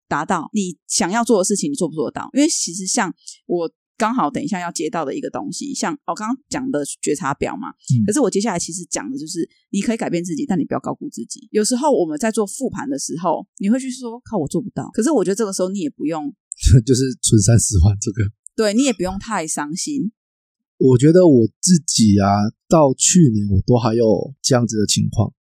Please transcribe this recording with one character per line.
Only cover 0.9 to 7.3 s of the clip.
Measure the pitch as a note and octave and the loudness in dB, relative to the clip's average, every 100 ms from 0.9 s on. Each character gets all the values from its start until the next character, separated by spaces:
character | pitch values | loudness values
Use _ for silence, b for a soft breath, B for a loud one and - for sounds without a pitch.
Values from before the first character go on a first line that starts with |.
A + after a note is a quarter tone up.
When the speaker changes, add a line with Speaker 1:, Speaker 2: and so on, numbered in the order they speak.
| - F3+ | -2 -2
Speaker 1:
要 | A3+ | 0
做 | A3+ G#3+ | 2 2
的 | |
事 | - G3 | 2 -2
情， | D#3 | -4
你 | |
做 | C#3+ E3 | -4 -4
不 | |
做 | D#3 A#2+ | -4 -6
得 | - | -8
到？ | - | -4
因 | - | 0
为 | D4+ | 2
其 | - - | 0 -6
实 | F3 F#3 | -6 -4
像 | - G3 - B B - | -4 -4 -6 B B -6
我 | F3 E3 - _ - | -4 -4 -8 _ -4
刚 | A3 | -2
好 | B3+ D3 | 0 -2
等 | C#3 | -2
一 | - | -4
下 | F#3 | -6
要 | F3 | -6
接 | - D#3 | -6 -6
到 | E3+ | -4
的 | C#3 | -6
一 | D3 | -6
个 | - | -8
东 | - - | -8 -8
西， | - - | -10 -10
像 | - F#3+ C#4+ - | -6 -6 -6 -8
我 | |
刚 | - G#3+ | -6 -6
刚 | C4 - | -6 -6
讲 | D3+ C3 | -8 -4
的 | C#3+ C#3+ - | -4 -4 -6
觉 | - | -4
察 | D3 C3+ | -4 -4